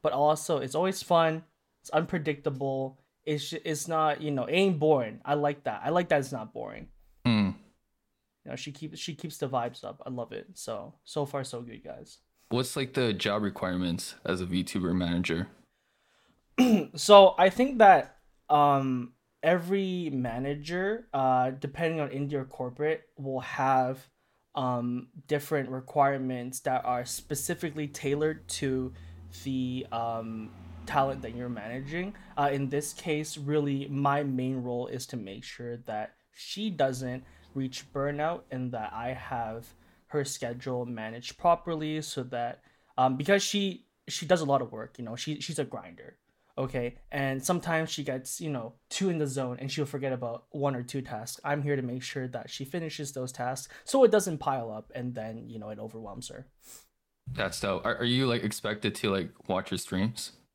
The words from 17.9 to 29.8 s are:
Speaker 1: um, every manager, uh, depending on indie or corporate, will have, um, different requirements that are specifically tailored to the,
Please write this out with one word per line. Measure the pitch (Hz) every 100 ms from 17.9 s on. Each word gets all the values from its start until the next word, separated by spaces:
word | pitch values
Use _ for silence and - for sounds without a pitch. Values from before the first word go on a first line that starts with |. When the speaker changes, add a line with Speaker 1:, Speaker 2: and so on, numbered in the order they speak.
| 170 - - _ _ -
Speaker 1:
um, | 147 143 139 135 127 120 _ _ _
every | 160 175 170 196 190 180 165
manager, | 135 123 117 135 147 147 180 190 226 -
uh, | 139 131 127 131
depending | 135 143 - 165 160
on | 143
indie | 135 143
or | 143 127
corporate, | - 127 123 151 156 - -
will | 135 131
have, | 123 - 135 131 127 131 - _ _ _ _ -
um, | 127 123 120 123 - - -
different | 147 143 151 131
requirements | 131 127 151 139 139 131 127 123 127
that | 143 127 -
are | 123 123
specifically | - - 143 - 175 170 151 147
tailored | - 139 143 156 156 -
to | - 139 131 127 - - - - -
the, | 139 131 127 127